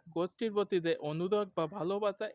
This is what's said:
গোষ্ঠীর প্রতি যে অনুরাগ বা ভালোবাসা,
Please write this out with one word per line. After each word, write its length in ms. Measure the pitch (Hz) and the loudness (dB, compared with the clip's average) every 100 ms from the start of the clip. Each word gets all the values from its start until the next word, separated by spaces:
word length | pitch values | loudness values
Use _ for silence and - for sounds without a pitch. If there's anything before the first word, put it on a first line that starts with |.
| - | -8
গোষ্ঠীর 420 | 165 180 - 226 | -2 -2 -2 -2
প্রতি 240 | 208 196 185 | 0 2 2
যে 120 | 165 160 | 2 0
অনুরাগ 460 | 147 156 180 208 202 | 0 -2 0 0 0
বা 100 | - 160 | -2 -2
ভালোবাসা, 600 | 202 170 202 208 196 214 | -2 -2 0 0 0 -6